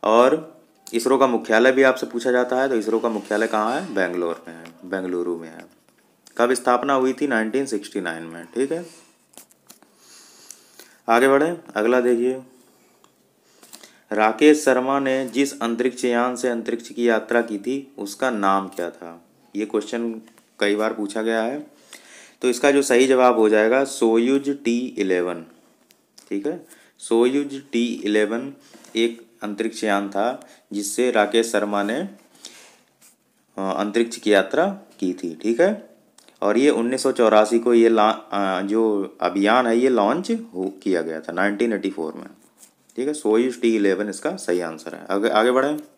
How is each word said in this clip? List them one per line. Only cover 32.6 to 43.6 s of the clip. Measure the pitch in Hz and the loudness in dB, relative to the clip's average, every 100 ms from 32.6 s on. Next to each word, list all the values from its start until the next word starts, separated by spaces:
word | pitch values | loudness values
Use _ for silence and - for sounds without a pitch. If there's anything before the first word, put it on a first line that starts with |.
| - _ _ _ _ _ _ _ _ - | -20 _ _ _ _ _ _ _ _ -10
अ, | 98 76 | -6 -4
अंतरिक्ष | 104 107 117 117 | -2 -2 -2 -4
की | 107 | 2
यात्रा | 101 95 135 156 196 - _ | 2 2 0 0 -2 -16 _
की | 92 | -6
थी। | 87 87 80 | -6 -8 -6
ठीक | 104 117 | -4 2
है, | 180 214 - _ _ _ _ _ | 2 0 -10 _ _ _ _ _
और | 101 107 | 0 2
ये | 143 | 2
उन्नीस | 117 117 131 | 2 0 -2
सौ | 135 | -2
चौरासी | 131 113 107 107 117 | 2 4 6 4 2
को | 117 | 4
ये | 120 117 | 6 6
ला-, | 110 107 - - | 4 2 0 -6
अ, | 101 98 92 | -4 -2 -2
जो | 98 107 113 101 98 - | -2 0 0 0 -4 -4
अभियान | 90 92 101 120 123 | -4 0 2 4 2
है | 117 | 2
ये | 131 | 2
लॉन्च | 120 101 147 196 | 2 2 0 -2
हो, | 226 - 90 92 - | -6 -6 -8 -8 -6
किया | - 90 | -4 -2
गया | 80 80 | -2 -8
था | 78 | -8
नाइनटीन | 87 98 101 120 | -2 -2 0 -2
एटी | 104 98 | -2 -4
फ़ोर | 95 80 | -6 -10
में। | 78 - - _ _ - _ _ - | -10 -16 -20 _ _ -20 _ _ -8
ठीक | 131 | -6
है, | |
सोयुज | 151 110 110 127 120 | -4 2 2 2 0